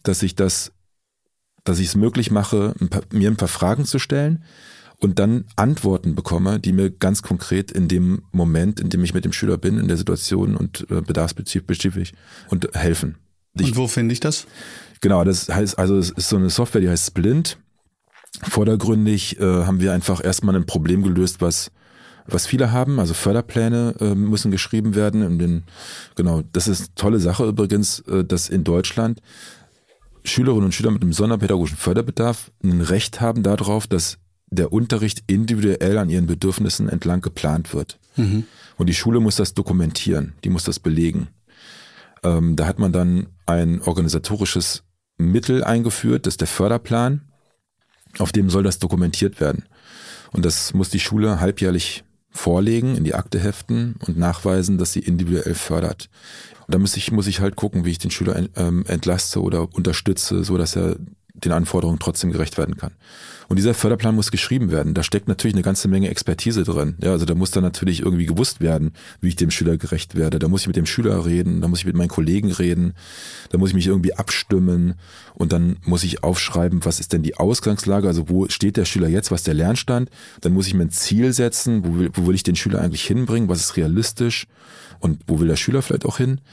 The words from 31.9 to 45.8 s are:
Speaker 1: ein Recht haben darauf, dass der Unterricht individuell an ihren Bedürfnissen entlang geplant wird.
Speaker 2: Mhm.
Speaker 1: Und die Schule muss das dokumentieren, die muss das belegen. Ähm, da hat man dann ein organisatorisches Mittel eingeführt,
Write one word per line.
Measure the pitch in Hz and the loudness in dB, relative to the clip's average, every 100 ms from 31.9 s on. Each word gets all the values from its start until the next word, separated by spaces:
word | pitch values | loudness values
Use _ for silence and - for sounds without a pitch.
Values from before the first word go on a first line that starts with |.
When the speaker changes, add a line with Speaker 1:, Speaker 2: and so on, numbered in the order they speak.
| 98 117 - 117 117 - - | 0 -2 -2 -2 -2 -8 -4
Speaker 1:
ein | 95 87 | 0 2
Recht | 82 98 - - | 2 0 -2 -2
haben | 117 113 | -2 0
darauf, | 98 101 101 107 - | 0 0 0 -2 0
dass | 92 - - _ _ - | -2 -2 -8 _ _ -6
der | 90 82 | -2 0
Unterricht | 110 117 113 107 - - | 0 0 0 -2 -4 -2
individuell | 98 113 110 101 92 90 107 | 0 2 0 2 2 2 2
an | 90 | 2
ihren | 90 85 | 0 0
Bedürfnissen | 82 95 92 98 - 104 | 0 0 0 -2 0 -2
entlang | 85 87 90 | -2 0 -2
geplant | 82 - 78 80 80 | -2 -4 -2 -2 -2
wird. | 73 73 - _ - | -6 -6 -12 _ -2
Speaker 2:
Mhm. | 104 107 113 - - - | 0 0 -4 -14 -16 -2
Speaker 1:
Und | 87 | 0
die | |
Schule | 82 117 117 | 0 2 2
muss | 110 - | 2 2
das | 95 - | 0 -2
dokumentieren, | - 90 80 - - 78 69 - | 0 0 0 -2 -2 -2 -2 -6
die | - | -2
muss | 90 | 0
das | - - | -2 -2
belegen. | 82 80 82 - - _ _ _ - - - - - - | 0 2 0 0 -6 _ _ _ -20 -20 -20 -20 -20 -4
Ähm, | 87 82 85 80 | 0 2 2 2
da | 80 | 0
hat | 95 | 0
man | 98 | 0
dann | 90 90 90 - - - | 2 2 0 -2 -8 -2
ein | 85 85 87 | 0 2 0
organisatorisches | - 85 82 80 - 104 98 92 - - _ _ _ - | -2 0 0 0 -4 -2 -2 -2 -2 -6 _ _ _ -2
Mittel | 85 110 117 127 | 2 2 2 0
eingeführt, | 110 117 | 2 0